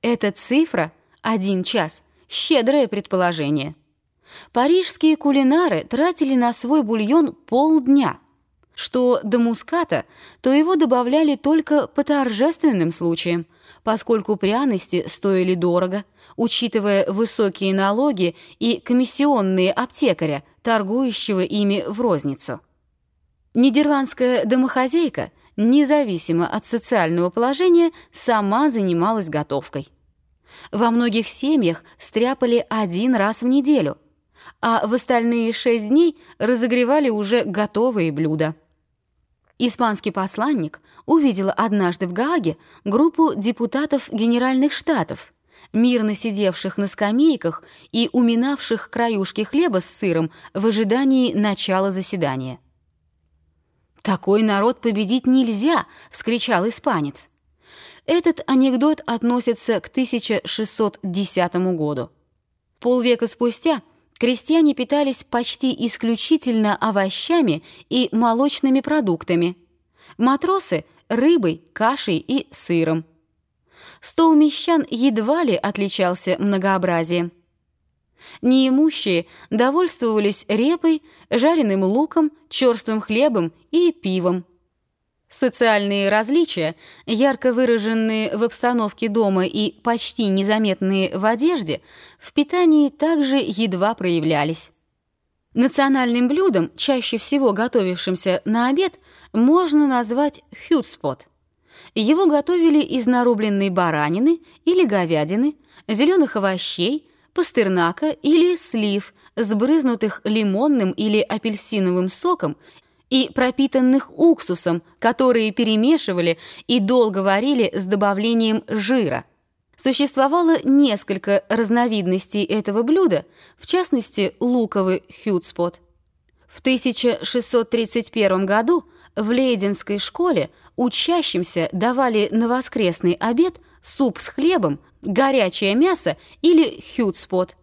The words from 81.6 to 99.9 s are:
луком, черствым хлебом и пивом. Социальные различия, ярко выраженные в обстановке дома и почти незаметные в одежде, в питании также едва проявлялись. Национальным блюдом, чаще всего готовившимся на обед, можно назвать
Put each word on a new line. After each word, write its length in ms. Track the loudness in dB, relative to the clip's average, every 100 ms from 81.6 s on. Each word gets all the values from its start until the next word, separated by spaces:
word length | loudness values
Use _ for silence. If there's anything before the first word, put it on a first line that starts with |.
| 2 2
луком, 480 | 2 0 0 0 0 _ _
черствым 500 | 0 0 0 -2 -4
хлебом 540 | -2 2 2 2 -2 _ _
и 220 | 2 2
пивом. 500 | 0 -2 0 0 -2 -6 _ _ _ _ _ _ _ _
Социальные 800 | -2 -2 2 2 2 0 -2 0
различия, 640 | 0 0 0 0 -2 -6 -6 -20 -20 -6
ярко 480 | 0 0 2 -2
выраженные 840 | 0 2 0 0 -2 -2 -2 -4 -2
в 80 |
обстановке 640 | -4 -2 -2 -2 -4 -4 -4
дома 380 | 0 0 0 0
и 260 | -2 -4
почти 540 | -4 -4 -2 -4 -4 -2
незаметные 920 | 0 0 0 0 -2 0 0 -2 -2
в 60 |
одежде, 580 | -2 0 0 0 -4 -8 _ -20 -20 _
в 140 | -6
питании 560 | -2 0 2 4 4 2
также 480 | 0 0 0 2 0
едва 560 | -2 -2 -2 0 -2
проявлялись. 800 | -2 -2 0 0 0 0 -4 -10 _ _ _ _ _ _ _ _
Национальным 760 | 0 0 2 2 2 0 0 0
блюдом, 440 | 2 2 0 -2 -4
чаще 420 | -2 -2 -2 -6
всего 360 | -2 0 0
готовившимся 880 | 0 0 0 0 -4 -4 -4 -2 -2
на 240 | 0 0 2
обед, 320 | 0 0 -4 _ -20 -6
можно 560 | 0 4 4 4 2
назвать 540 | 2